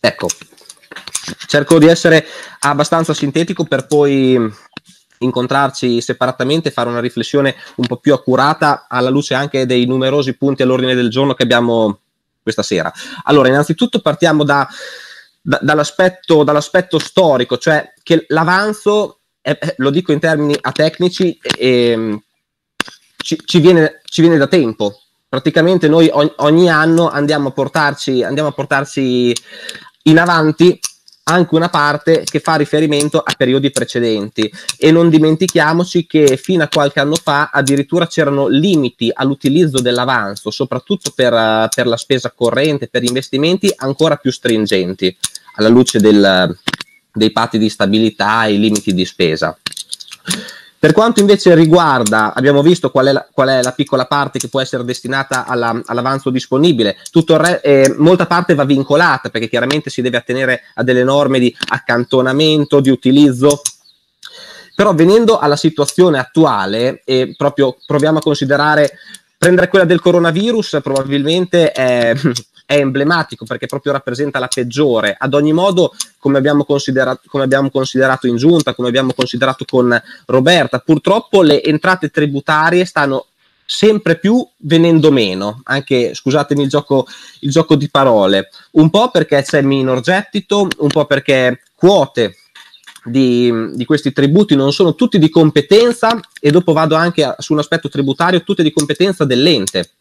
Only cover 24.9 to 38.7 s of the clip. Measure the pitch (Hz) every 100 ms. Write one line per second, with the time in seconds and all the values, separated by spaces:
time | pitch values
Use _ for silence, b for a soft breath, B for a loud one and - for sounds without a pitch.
24.9 | 101 _ _ _ 131 160 170 165 185 160
25.9 | 160 165 - 151 - 147 160 180 156 160
26.9 | 165 165 139 143 151 139 135 131 165 147
27.9 | 143 - 127 104 139 151 139 135 139 139
28.9 | - 135 123 120 113 B B B B B
29.9 | _ - 156 175 170 156 151 175 - -
30.9 | _ _ _ - 175 175 160 170 165 147
31.9 | 147 - 160 - 151 - 160 147 151 156
32.9 | 147 147 156 - - 127 131 135 131 120
33.9 | 123 120 107 104 - 107 B B B 151
34.9 | 165 170 156 156 160 185 170 151 160 180
35.9 | 175 160 156 143 131 - 180 151 160 143
36.9 | 151 139 160 - 143 147 143 135 139 139
37.9 | 175 170 - 147 139 139 135 185